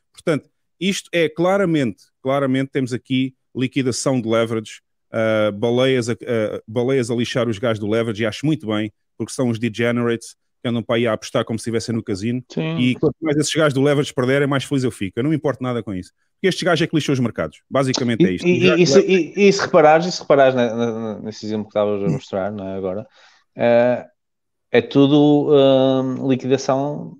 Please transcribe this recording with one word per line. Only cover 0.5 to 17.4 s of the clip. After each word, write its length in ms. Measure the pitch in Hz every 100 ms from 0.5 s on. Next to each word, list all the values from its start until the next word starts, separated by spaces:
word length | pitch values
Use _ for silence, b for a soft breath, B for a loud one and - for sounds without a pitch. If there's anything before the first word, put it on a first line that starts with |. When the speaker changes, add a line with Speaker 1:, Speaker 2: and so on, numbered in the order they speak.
| _ _ -
Speaker 1:
isto 280 | 185 185 -
é 160 | 170 156
claramente, 760 | - 175 202 185 156 120 - _ _
claramente 480 | 131 139 135 131 135
temos 220 | 143 123
aqui 420 | 120 - 131 131 - _
liquidação 640 | 117 131 143 127 113 147 127
de 100 | 110
leverage, 520 | 113 113 113 110 - _ _ _
ah, 400 | 113 110 107 107
baleias 560 | 101 117 123 131 131 117
a, 40 |
ah, 480 | 113 - 113 107 - -
baleias 440 | 117 120 135 117
a 40 |
lixar 340 | 120 120 127 117
os 100 | 98
gajos 200 | 120 107
do 80 | 104
leverage 360 | 113 117 104
e 40 | 113
acho 200 | - 151
muito 200 | 135 107
bem, 240 | 107 107 - _ -
porque 140 | 113
são 180 | - 127
os 80 | 110
degenerates 800 | 117 104 117 120 120 117 - - _ _
que 60 | 123
andam 140 | 117
para 120 | 104
aí 120 | 117 117
a 40 |
apostar 320 | 107 - 123
como 140 | 113 113
se 40 |
estivessem 300 | 117 113 113
no 120 | 113
casino. 380 | - 95 113 127 -
Speaker 2:
Sim. 300 | 165 160 165
Speaker 1:
E 160 | 127
quanto 220 | 120 156 -
mais 160 | 160 147
esses 160 | 147
gajos 220 | 147 156
do 80 | 131
leverage 320 | 143 143 139
perderem, 320 | - 127 139 139
mais 160 | 139
feliz 220 | - 143
eu 80 | 123
fico. 260 | - 92 -
Eu 60 |
não 60 | 143
me 60 | 151
importo 240 | 147 120
nada 220 | 127 120
com 100 | 107
isso. 200 | 92 - _ _
Porque 120 | _ 190
estes 160 | -
gajos 200 | 170 156
é 40 | 165
que 80 |
lixam 180 | 156 147
os 60 | 131
mercados. 440 | 120 -